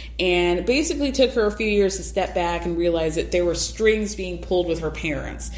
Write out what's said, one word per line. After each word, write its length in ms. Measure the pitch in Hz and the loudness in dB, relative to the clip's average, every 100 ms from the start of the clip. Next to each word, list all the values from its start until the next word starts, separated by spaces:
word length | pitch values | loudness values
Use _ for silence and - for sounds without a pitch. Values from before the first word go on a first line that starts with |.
| - - | -10 -2
and 460 | 185 175 175 175 - | 2 4 4 2 2
basically 460 | 269 311 285 285 | 2 0 0 0
took 220 | 262 254 | 4 4
her 120 | 240 208 | 4 0
a 60 | |
few 160 | 208 220 | 0 2
years 300 | 202 190 190 | 4 2 0
to 60 | |
step 300 | - 196 180 | -4 -2 -2
back 320 | 185 175 170 175 | 0 0 -2 -2
and 100 | 170 | 0
realize 380 | 175 165 160 | 2 2 0
that 180 | 160 - | -2 -2
there 140 | 180 175 | 0 0
were 80 | |
strings 600 | 160 - - 220 220 208 196 | 0 -4 0 2 2 0 -4
being 260 | 185 175 | -6 -6
pulled 240 | - 180 170 | -2 0 2
with 140 | 165 | 0
her 100 | 160 | -2
parents 600 | - 160 135 - - - | -4 -4 -4 -6 -8 -10